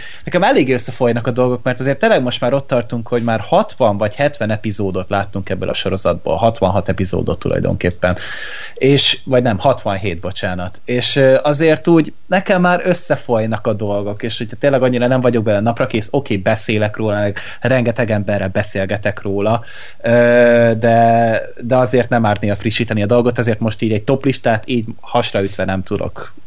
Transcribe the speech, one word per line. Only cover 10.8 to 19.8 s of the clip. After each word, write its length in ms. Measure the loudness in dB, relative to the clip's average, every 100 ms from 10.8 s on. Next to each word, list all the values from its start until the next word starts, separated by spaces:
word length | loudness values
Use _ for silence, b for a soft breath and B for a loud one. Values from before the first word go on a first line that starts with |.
| -4
És, 300 | -2 0 4
ö, 220 | 6 6
azért 440 | 4 2 2 2 4
úgy 260 | 4 4 -4 -2
nekem 360 | 0 2 2
már 200 | 4 2 0
összefolynak 840 | -2 0 -2 0 0 0 -2 -2
a 60 |
dolgok, 500 | -2 -2 -2 -4 -6
és 140 | -6 -6
hogyha 180 | -8 -2
tényleg 260 | 0 2
annyira 240 | 2 2 2
nem 140 | 2
vagyok 220 | 2 2
bele 160 | 2 0
napra 280 | 0 0 -2
kész, 200 | -2 -2
oké, 260 | -2 -2 -2
beszélek 580 | 0 -2 0 0 0 -2
róla, 160 | -2 0
meg 180 | -2 -4 B B
rengeteg 500 | 0 2 2 0 0
emberrel 360 | 0 0 -2 -2
beszélgetek 720 | -2 -2 -4 -2 -2 -4 -4
róla, 420 | -4 -2 0 0 B B